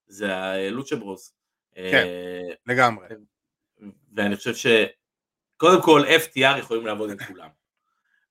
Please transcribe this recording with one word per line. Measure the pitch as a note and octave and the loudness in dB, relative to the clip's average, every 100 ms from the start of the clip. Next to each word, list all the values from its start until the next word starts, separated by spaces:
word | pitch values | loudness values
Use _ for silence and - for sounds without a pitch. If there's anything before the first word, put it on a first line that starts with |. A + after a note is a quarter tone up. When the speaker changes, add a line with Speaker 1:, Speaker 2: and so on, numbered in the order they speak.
| _ | _
Speaker 1:
זה | G2 G2+ F#2 | -8 -6 -4
הלוצ'ה | F#2+ F#2+ F#2+ A#2 C#3 C3+ | -4 -4 -4 -6 -8 -8
ברוז. | G2+ F#2+ - _ _ _ _ | -8 -14 -18 _ _ _ _
Speaker 2:
כן, | - F#2 C3 F#2 | -14 -2 -2 -2
Speaker 1:
אה, | F2+ F2+ F2+ F2+ - - | -6 -12 -12 -12 -12 -6
Speaker 2:
לגמרי. | B2 B2 G#2+ F#2 A2 G#2+ _ _ _ _ _ G#2 - _ | 0 0 0 -12 -20 _ _ _ _ _ _ -20 -20 _
Speaker 1:
ואני | G#2 G2+ G2+ | -4 -2 -2
חושב | B2 | -6
ש-, | A2 B2+ A2+ G2+ - _ _ _ _ _ - | -2 2 4 2 -4 _ _ _ _ _ 0
קודם | E3 F3+ | 4 6
כל, | E3+ D3+ C#3+ E3 | 6 6 6 2
אף | - | 0
טי | C3+ C3+ | 0 2
אר | C#3 | 2
יכולים | A#2 A#2 A2+ | -4 -6 -4
לעבוד | G#2 G#2+ | -6 -8
עם | G2 | -10
כולם. | - F#2 D#2 _ _ _ _ _ _ _ _ | -14 -18 -20 _ _ _ _ _ _ _ _